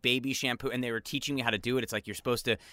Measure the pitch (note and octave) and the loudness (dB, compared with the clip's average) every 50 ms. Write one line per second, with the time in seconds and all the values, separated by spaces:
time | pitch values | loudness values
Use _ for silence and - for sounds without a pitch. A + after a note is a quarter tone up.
0 | - B2 B2 C3 A#2+ C3+ C3 - - C3 A#2+ A#2+ - C3+ A2+ B2 B2+ A#2+ A#2 A2+ | 2 4 4 4 2 0 -2 0 0 0 -2 0 -2 -2 -2 0 -2 0 -2 -4
1 | - - - C#3 - - C#3+ C3+ B2 A#2+ A2 G#2 - A#2 B2 C3 A#2 - - G#2+ | -4 -4 -4 -4 -2 -2 -2 0 0 2 2 2 2 2 2 2 0 0 -2 -4
2 | - - G2+ - - C3 B2 A2+ - B2 A2 - - - | -4 -4 -8 -6 0 0 0 0 2 0 0 0 -2 -12